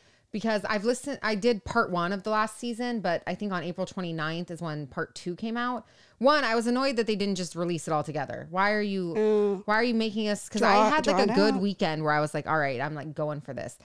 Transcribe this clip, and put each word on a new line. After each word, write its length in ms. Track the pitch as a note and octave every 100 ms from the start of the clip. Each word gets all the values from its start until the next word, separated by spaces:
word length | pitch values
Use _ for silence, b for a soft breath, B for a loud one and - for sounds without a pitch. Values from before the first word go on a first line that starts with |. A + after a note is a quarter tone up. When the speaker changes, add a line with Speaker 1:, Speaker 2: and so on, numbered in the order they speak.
| b b b
Speaker 1:
because 300 | A3 A3+ G#3+ F#3+
I've 200 | G#3+ G#3+
listened, 340 | B3+ - B3+
I 140 | G#3+ G#3+
did 280 | A#3 A3
part 280 | - A#3 -
one 200 | F3 E3+
of 120 | G3
the 80 | G#3+
last 260 | G#3+ A3 -
season, 440 | A#3+ A3+ B3 A#3+
but 200 | F3+ E3 -
I 80 | F#3
think 160 | G#3
on 100 | F3+
April 220 | E3 F3 F#3
twenty-ninth 640 | - F3 D#3+ D#3 E3 F3
is 120 | E3
when 260 | E3 D3+ C#3+
part 260 | - -
two 220 | - F3+ F3
came 220 | A3 A#3
out. 280 | B3 B3 - b b b
One, 260 | B3+ D4+
I 120 | B3 A#3
was 100 | A#3
annoyed 300 | B3 C4+ A#3+
that 100 | A3
they 80 | G#3
didn't 200 | G3+ F#3
just 200 | F3 E3
release 320 | E3+ E3 -
it 40 |
all 120 | D#3
together. 440 | D3+ D3 C3+ A#2 D3+
Why 220 | F3+ G3+
are 100 | G#3+
you, 340 | G#3 F#3+ F3 E3+ G#3+ G#3 G#3 G3
Speaker 2:
Uh, 20 | G#3
Speaker 1:
why 100 | G#3+
are 80 |
you 100 | B3
making 340 | A3+ A3 G#3 G#3+
us, 200 | G3+ -
'cause 120 | G#3+
Speaker 2:
draw-, 80 | A3+
Speaker 1:
I 200 | G3+ G#3+
had, 160 | D4+ -
like, 120 | -
Speaker 2:
draw 20 |
Speaker 1:
a 20 |
Speaker 2:
it 120 | G#3+ B3
Speaker 1:
good 200 | D#4+ G3+
Speaker 2:
out. 60 |
Speaker 1:
weekend 420 | G3+ F#3 F3 D#3
where 100 | D#3
I 60 | D3+
was 140 | D3+
like, 140 | D3+ C#3
"All 100 | D#3
right, 220 | C#3 B2
I'm, 140 | C#3+ D3+
like, 180 | D3
going 280 | D3+ D3+ D3
for 120 | D3
this." 240 | B2 - -